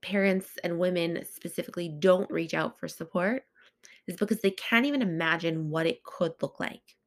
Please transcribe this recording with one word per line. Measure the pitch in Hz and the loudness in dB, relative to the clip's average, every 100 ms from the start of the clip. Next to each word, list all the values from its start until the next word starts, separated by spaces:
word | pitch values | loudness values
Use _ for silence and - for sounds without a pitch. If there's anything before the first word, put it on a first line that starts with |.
parents | - 196 196 190 190 - | 0 2 4 2 -2 -8
and | 175 170 | -4 0
women | 180 180 170 170 - | 0 2 0 -2 -8
specifically | - 175 - 175 - 175 | -12 -10 -8 -6 -6 -6
don't | 151 190 185 - | 2 6 6 4
reach | 165 165 | -2 -2
out | 160 160 - | -2 -2 -4
for | 160 | -12
support | - 165 180 185 262 - _ - _ - - - | -10 -6 0 0 -2 -6 _ -20 _ -20 -18 -12
is | - | -4
because | 214 214 | 0 2
they | 196 | 2
can't | 190 - 233 277 | 0 2 4 4
even | 285 | 2
imagine | 214 165 165 165 165 160 156 | 0 0 0 2 0 -2 -2
what | 156 165 | 0 0
it | 165 | -2
could | - - 165 - | -8 -2 -2 -2
look | - - | -8 -4
like. | - - _ _ | -8 -8 _ _